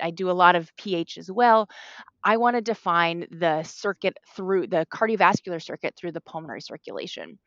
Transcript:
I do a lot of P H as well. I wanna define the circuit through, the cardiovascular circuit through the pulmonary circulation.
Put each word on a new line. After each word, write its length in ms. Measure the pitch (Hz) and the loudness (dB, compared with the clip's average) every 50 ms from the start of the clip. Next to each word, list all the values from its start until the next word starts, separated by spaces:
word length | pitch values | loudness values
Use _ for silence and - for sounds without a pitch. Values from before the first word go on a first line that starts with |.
I 80 | - 170 | -4 -6
do 180 | 170 165 190 180 | -6 -4 -2 0
a 40 | |
lot 240 | 180 180 180 175 180 | 2 6 6 6 6
of 160 | 175 165 - _ | 6 2 -4 _
P 200 | - - 208 185 | -12 -8 -4 -4
H 220 | 170 165 - - 170 | -4 -4 -6 -10 -16
as 120 | - 170 | -14 -8
well. 380 | 185 220 240 240 226 220 214 - - - - - - - - - _ _ - | 0 2 4 6 6 4 4 0 -8 -20 -20 -20 -20 -20 -20 -20 _ _ 0
I 120 | - 220 | 0 2
wanna 240 | 226 240 240 240 240 | 2 2 2 0 0
define 680 | 214 226 220 - - 185 170 170 170 170 170 175 170 - | -2 -4 -6 -4 -2 0 2 2 2 0 0 -4 -8 -10
the 320 | - 165 175 165 156 156 | -6 -2 0 0 0 0
circuit 540 | 160 - - - - 202 185 - - 190 - - _ _ - | -4 -8 -10 -6 -4 -4 -4 -2 -2 -4 -4 -4 _ _ -12
through, 320 | - 190 185 196 185 156 | -8 -4 0 0 0 0
the 180 | 110 185 165 160 - | 0 0 -2 -2 -2
cardiovascular 720 | - - 226 220 226 190 190 175 214 - - 190 175 160 | -2 -2 0 0 4 6 6 6 4 4 -2 -6 -8 -8
circuit 320 | - - - - - - - | -8 -10 -12 -8 -8 -8 -8
through 140 | - - 175 | -8 -10 -8
the 100 | 160 165 | -8 -10
pulmonary 400 | - - - 160 160 165 110 101 | -12 -12 -12 -12 -10 -10 -12 -12
circulation. 800 | - - - 165 - - 98 87 - - - - 85 78 - - _ | -12 -14 -16 -16 -14 -12 -10 -10 -10 -10 -12 -14 -14 -16 -18 -20 _